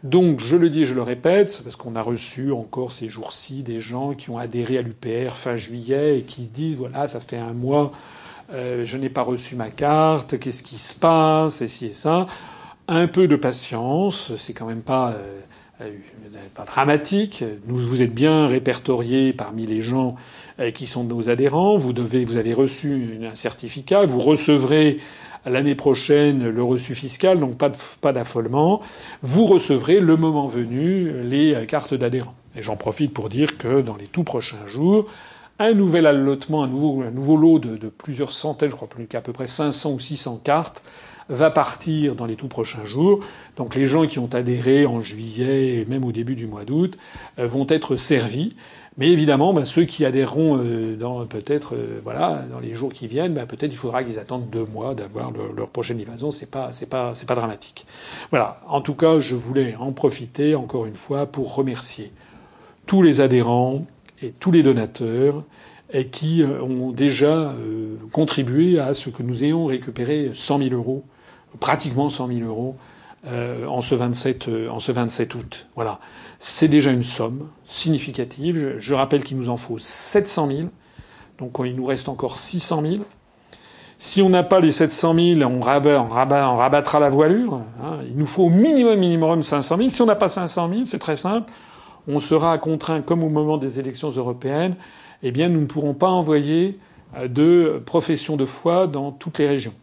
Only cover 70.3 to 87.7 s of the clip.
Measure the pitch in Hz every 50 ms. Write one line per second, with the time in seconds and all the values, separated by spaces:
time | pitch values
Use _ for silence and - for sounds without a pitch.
70.3 | 131 - - - 147 143 135 127 127 120 123 123 131 139 - - _ _ _ -
71.3 | - _ _ _ - 117 - - 139 - - 151 123 131 143 147 - - 127 123
72.3 | 123 120 113 113 110 110 123 131 135 131 - - - - - - - _ - 139
73.3 | 120 120 120 120 120 120 117 143 147 127 120 - 139 120 123 120 120 123 - 131
74.3 | 123 127 - 117 113 113 113 120 117 113 - - 123 123 120 113 - - 117 110
75.3 | - 123 107 101 - - - _ _ 123 113 107 101 - - - - - - -
76.3 | - _ - - - - 160 156 143 151 135 139 127 123 123 123 - - 113 113
77.3 | 123 135 151 156 _ _ _ - - - - 165 160 135 - 143 120 - 127 -
78.3 | - 135 143 170 175 160 147 135 127 110 107 117 143 131 135 135 156 143 127 -
79.3 | 139 131 123 120 120 117 - - - 110 - - - - - - - 208 202 202
80.3 | - 175 156 143 135 147 160 180 - _ _ _ _ - - _ - - - _
81.3 | _ - 131 123 123 - 127 127 123 131 127 135 135 127 131 147 131 - 139 131
82.3 | - - - - - 175 - - 175 156 151 156 180 208 208 - _ _ _ _
83.3 | _ _ _ _ - - - - - - - - _ _ - - - 190 196 190
84.3 | 180 180 175 180 202 190 170 156 147 - 160 151 - - - 165 165 165 170 175
85.3 | 175 156 139 123 127 127 120 123 139 143 139 147 147 139 120 113 113 120 131 135
86.3 | 139 139 139 131 123 113 120 135 143 147 139 - - 151 147 143 135 143 156 156
87.3 | 185 226 247 226 156 123 110 107